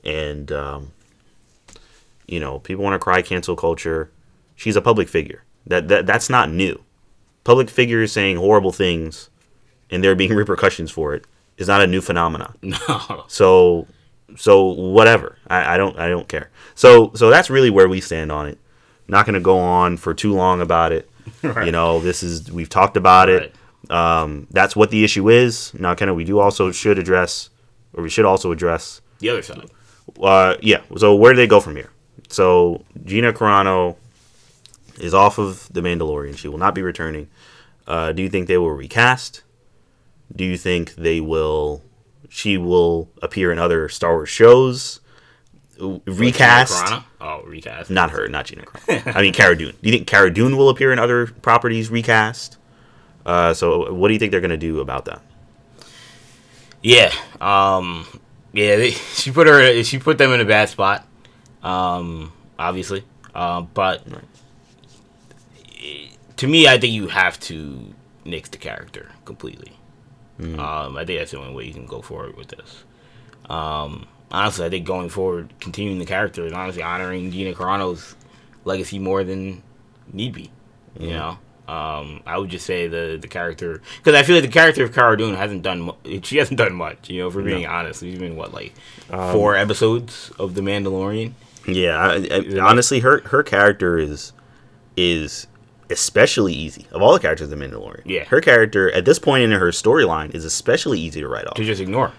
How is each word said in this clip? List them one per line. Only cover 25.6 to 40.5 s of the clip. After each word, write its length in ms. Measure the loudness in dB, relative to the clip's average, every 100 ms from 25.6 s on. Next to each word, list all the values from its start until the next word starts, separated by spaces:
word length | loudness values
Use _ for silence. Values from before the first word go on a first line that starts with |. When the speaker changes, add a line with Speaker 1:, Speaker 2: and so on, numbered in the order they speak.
| -12
Speaker 1:
Now, 200 | -6 -4
Kenna, 180 | -2 -2
we 120 | -2
do 140 | 0 2
also 320 | 2 2 -2
should 280 | 0 0 0
address, 500 | 2 2 0 -4 -14 _ _ _ _
or 80 | -12
we 80 | -6
should 140 | 0 2
also 260 | 2 0
address 480 | -4 -4 -4 -8 -20 _ _
Speaker 2:
The 100 | -6
other 120 | -6
side. 280 | -8 -18 -20 _ _ _ -20 -2
Speaker 1:
Uh, 360 | 4 6 6 2
yeah. 220 | 2 2 0 2
So 160 | 4
where 180 | 8 8
do 40 | 8
they 80 | 6
go 140 | 6
from 160 | 4 -12
here? 140 | -16 _ _ -20 _
So 560 | 0 4 4 4 0 _ -20
Gina 280 | -6 -2 -2
Carano 640 | 0 2 2 2 0 -2 -6 _ _ _ _ _ _ _ _ _ -12
is 140 | 0
off 240 | 4 4 2
of 280 | -6 -6 -10
The 80 | -6
Mandalorian. 560 | -4 -4 -4 -6 -8 -12
She 120 | -14
will 100 | -4
not 160 | -4
be 80 | -2
returning. 460 | -8 -6 -10 -10 -14 _ _ _ _ _ -8
Uh, 260 | -6 -4
do 100 | -4
you 60 | -4
think 180 | -4 0
they 100 | 0
will 140 | 0
recast? 680 | -4 -6 0 0 0 -6 -18 _ _ _ _ _ _ _ _ _
Do 100 | -8
you 120 | -6